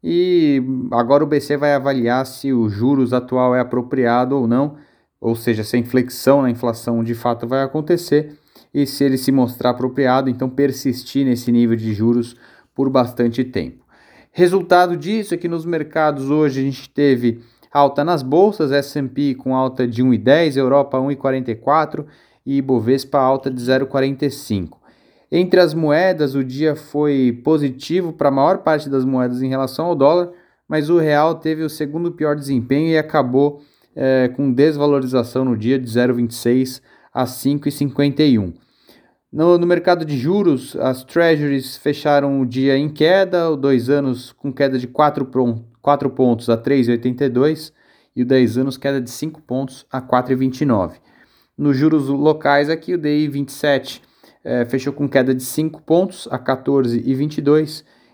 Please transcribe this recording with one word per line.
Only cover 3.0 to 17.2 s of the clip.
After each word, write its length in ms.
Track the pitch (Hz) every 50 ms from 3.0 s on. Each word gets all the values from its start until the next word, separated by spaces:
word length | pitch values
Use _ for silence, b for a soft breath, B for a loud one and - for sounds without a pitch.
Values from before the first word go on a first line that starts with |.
| 131 113
atual 440 | 123 127 123 127 131 127 127 127 123
é 40 | 127
apropriado 760 | 123 123 123 127 123 123 - 131 127 117 117 123 123 127 139 139
ou 80 | 123
não, 300 | 113 120 127 139 160 151 B B B B B B B _ _
ou 140 | - 117 117
seja, 300 | 113 113 - 117 107 110
se 140 | 110 - 123
a 20 |
inflexão 640 | 120 120 - 127 123 120 - - - 131 139 143 135
na 80 | 127
inflação 520 | 117 113 - 120 113 113 - - 117 117 113
de 120 | 113 120
fato 320 | 113 - 120 120 117 - 117
vai 160 | 131 135 135
acontecer, 720 | 135 135 156 151 151 175 170 175 - 151 147 151 151 B B B B B B B B
e 140 | _ 143 143
se 200 | 135 - - 139
ele 120 | 139 131 127
se 140 | 131 -
mostrar 380 | 135 135 127 117 117 - - 123
apropriado, 600 | 123 123 135 131 127 135 139 127 127 131 135 131
então 200 | 123 - 131 131
persistir 760 | 127 131 143 139 135 - - 139 120 - - - - 139 139
nesse 240 | 131 123 113 - -
nível 280 | 120 120 120 117 117 113
de 160 | 110 110 107
juros 420 | 98 110 117 117 120 117 117 - b b b b b b b _
por 140 | - 139 135
bastante 520 | 131 135 123 117 113 - 123 120 113 123 131
tempo. 420 | 127 - - 78 64 - - _ b b b b b b b b b _
Resultado 640 | - 180 175 175 196 175 175 180 180 180 175 175 160
disso 360 | 143 175 214 220 208 202 -
é 40 | 156
que 100 | - 170
nos 180 | 170 165 156
mercados 640 | 170 170 160 151 156 - 165 156 151 147 139 135 135
hoje 300 | 147 156 156 147 131 135
a 40 | 135
gente 260 | 139 135 - - -
teve 500 | _ - 147 143 135 120